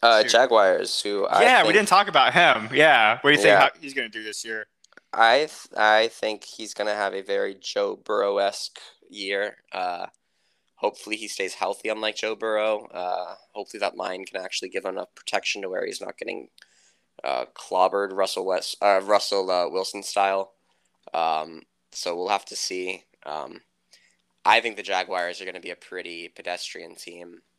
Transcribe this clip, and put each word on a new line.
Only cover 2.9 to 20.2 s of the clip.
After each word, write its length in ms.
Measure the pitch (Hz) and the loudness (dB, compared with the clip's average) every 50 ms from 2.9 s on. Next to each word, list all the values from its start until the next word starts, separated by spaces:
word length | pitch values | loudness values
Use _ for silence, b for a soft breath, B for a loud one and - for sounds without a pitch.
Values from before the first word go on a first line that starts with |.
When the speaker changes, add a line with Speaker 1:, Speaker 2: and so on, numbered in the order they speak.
| 143 123 110 107 113 123 | 8 6 6 4 2 2
Speaker 2:
What 100 | - 143 | 4 4
do 40 | 147 | 4
you 20 | 123 | 6
think 100 | 101 - | 8 6
Speaker 1:
Yeah. 120 | 101 98 | 8 8
Speaker 2:
how 80 | - 139 - _ | 6 4 2 _
he's 140 | 160 139 135 | -18 -12 -8
gonna 160 | 135 123 113 | -8 -8 -8
do 140 | 107 113 110 | -10 -12 -12
this 220 | 107 104 - - | -10 -10 -10 -10
year? 220 | 117 113 110 107 _ _ _ _ _ _ - _ _ - | -10 -10 -10 -10 _ _ _ _ _ _ -20 _ _ 4
Speaker 1:
I 240 | - 113 113 120 135 | 6 8 8 8 6
th-, 280 | 151 156 - - - - - - | 4 0 -6 -16 -20 -12 -2 2
I 300 | 107 107 107 107 113 113 | 4 6 6 6 4 2
think 340 | - - - 110 107 101 - | -2 -4 -6 -6 -6 -6 -12
he's 280 | - - - 113 104 - | -18 -16 -16 -14 -14 -8
gonna 220 | - 101 104 104 | -6 -4 -4 -2
have 180 | 107 104 98 95 | -2 -4 -4 -4
a 80 | 98 | -6
very 340 | 95 98 98 98 98 101 98 | -6 -4 -4 -2 -2 -4 -6
Joe 400 | 95 _ - - 101 101 101 98 | -10 _ -8 -4 -2 -2 -2 -4
Burrow-esque 840 | 98 _ - 107 104 104 101 101 101 98 98 - - - - _ - - - _ _ _ _ | -8 _ -4 -2 0 0 0 0 0 0 0 -2 -4 -12 -14 _ -18 -20 -20 _ _ _ _
year. 480 | - 104 98 95 101 98 101 104 - _ _ _ | -16 -12 -8 -6 -4 -4 -4 -6 -8 _ _ _
Uh, 360 | - 95 92 90 90 87 92 92 _ _ _ _ _ _ _ _ _ _ _ _ _ | -10 -8 -6 -6 -6 -8 -10 -14 _ _ _ _ _ _ _ _ _ _ _ _ _
hopefully 400 | _ - 104 - - - - 107 | _ -4 -4 -4 -4 -10 -10 -10
he 140 | 110 113 104 | -10 -8 -12
stays 240 | - - 98 92 - | -8 -6 -6 -6 -6
healthy, 340 | - 101 92 101 - - 107 | -6 -6 -6 -6 -6 -6 -6
unlike 300 | 107 107 110 107 107 - | -6 -4 -4 -6 -6 -4
Joe 180 | - 110 110 | -6 -6 -6
Burrow. 520 | 104 113 113 110 107 107 110 110 104 101 - | -6 -6 -4 -2 -2 -2 -2 -2 -4 -6 -12
Uh, 480 | - 90 90 90 92 90 90 87 95 - _ _ _ | -12 -8 -6 -6 -6 -6 -6 -8 -14 -20 _ _ _
hopefully 260 | 107 101 _ - 107 | -14 -14 _ -10 -6
that 160 | 101 95 - | -6 -6 -6
line 300 | - 95 90 92 92 95 | -6 -8 -8 -8 -10 -12
can 160 | - _ 98 | -12 _ -12
actually 260 | 92 92 - - - 92 | -10 -8 -10 -10 -10 -8
give 160 | - 95 92 | -8 -8 -6
him 120 | 95 92 | -6 -8
enough 200 | 95 90 - _ | -8 -10 -12 _
protection 460 | - - - - 101 - - - 104 | -16 -14 -6 -6 -4 -4 -4 -8 -6
to 80 | 98 92 | -8 -8
where 160 | 92 95 95 | -6 -6 -6
he's 160 | 92 - - | -6 -8 -10
not 160 | 98 - - - | -12 -14 -14 -12
getting, 320 | - 98 95 92 - _ _ _ b b b b b b b b b b b _ - | -12 -12 -10 -12 -14 _ _ _ b b b b b b b b b b b _ -6
uh, 220 | 65 67 64 62 - _ | -6 -4 -4 -6 -8 _
clobbered 560 | - - - - 95 90 95 - 101 101 98 | -20 -14 -6 0 2 2 2 2 0 -4 -4
Russell 340 | 95 95 95 92 - - 92 | -2 -2 -2 -2 -2 -6 -4
West-, 300 | 95 92 90 - - - - | -4 -4 -4 -4 -8 -10 -2
uh, 180 | - 101 101 95 | 2 2 2 2
Russell, 480 | 98 98 104 101 - - - 98 95 92 | 2 2 2 2 2 0 -2 -4 -2 0
uh, 200 | 92 90 87 80 | 0 -2 -2 -2
Wilson 340 | - 92 95 - - 101 98 | -2 -4 -6 -6 -8 -10 -12
style. 520 | - - 101 | -6 -2 0